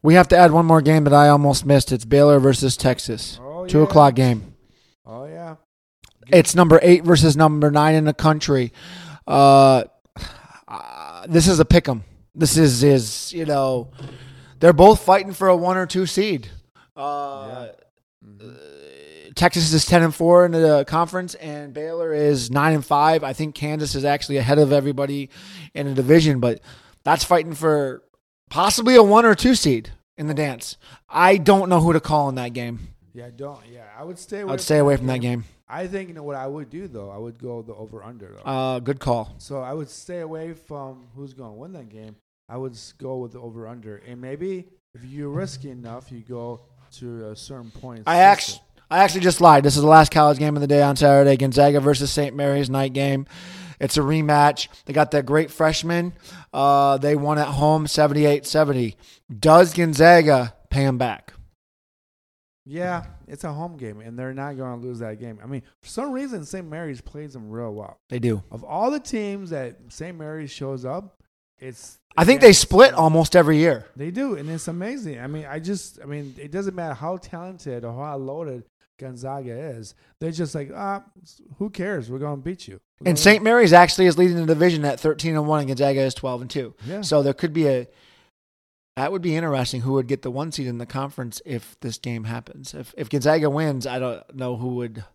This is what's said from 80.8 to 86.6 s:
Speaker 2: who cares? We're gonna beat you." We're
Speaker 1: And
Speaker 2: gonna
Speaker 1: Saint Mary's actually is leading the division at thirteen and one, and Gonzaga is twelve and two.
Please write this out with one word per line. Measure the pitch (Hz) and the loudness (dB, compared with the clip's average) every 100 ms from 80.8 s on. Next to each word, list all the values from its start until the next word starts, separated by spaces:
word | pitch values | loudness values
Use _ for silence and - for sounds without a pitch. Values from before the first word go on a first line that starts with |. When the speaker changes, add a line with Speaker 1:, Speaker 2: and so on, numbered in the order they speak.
| 196 196 _ _ 175 _ _ 135 | -10 -10 _ _ _ _ _ -14
Speaker 2:
who | 196 | -12
cares? | 196 185 185 113 | -10 -10 -10 -10
We're | 131 | -12
gonna | 147 143 | -10 -10
beat | 139 185 - | -12 -16 -18
you." | 95 _ _ | -20 _ _
We're | - | -4
Speaker 1:
And | 156 | 2
Speaker 2:
gonna | |
Speaker 1:
Saint | 180 214 | 4 4
Mary's | 220 240 202 | 2 2 6
actually | 175 175 - 185 | 8 6 4 0
is | 156 | 2
leading | 180 170 | 0 0
the | 160 | -2
division | 156 180 160 147 | 0 0 0 -6
at | 135 | -4
thirteen | 156 156 165 156 | -6 -4 -4 -4
and | 151 | -2
one, | 151 | -4
and | 139 | -4
Gonzaga | 131 139 139 | -4 -2 -2
is | 135 - | -4 -6
twelve | 135 123 | -10 -10
and | 127 | -10
two. | 147 | -10